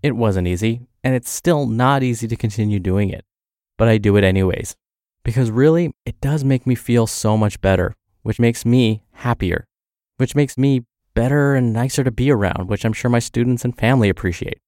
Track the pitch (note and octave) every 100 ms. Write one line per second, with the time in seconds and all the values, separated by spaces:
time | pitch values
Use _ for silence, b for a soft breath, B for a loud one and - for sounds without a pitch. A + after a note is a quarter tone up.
0 | D3+ A2+ A2+ F#2+ F2+ F2+ A2+ A#2 A#2+ _
1 | C3 C3 - - F3 D#3 C3 A2+ B2+ C#3
2 | B2+ A2+ A2+ A2+ A2 G#2 G#2 G2+ F2+ F#2+
3 | G2+ F#2 - _ _ _ _ - A2+ A2
4 | G#2 G2+ F#2+ F#2+ F#2+ - - - _ _
5 | _ _ A#2+ A2+ A#2+ A2 C#3+ E3 E3+ -
6 | - - C#3 D3+ C3+ C3 - B2 - A#2+
7 | A2+ - A2 A2 G#2 - F#2+ F#2+ F2+ -
8 | _ _ - A2 A#2 A#2 A#2+ B2+ A#2 G#2+
9 | _ _ B2 A#2 F#2+ E2+ - _ _ _
10 | _ _ C3 D3 C#3+ - C3+ C3+ A#2+ _
11 | _ - A#2+ D3 C#3 C3+ A#2+ A2 B2+ -
12 | C3 A2 C3 B2 G2+ - F#2 G#2 A2+ A2
13 | B2 A#2+ - - A#2+ A#2+ B2 - A2 C3+
14 | G#2 F2+ F#2 E2+ - -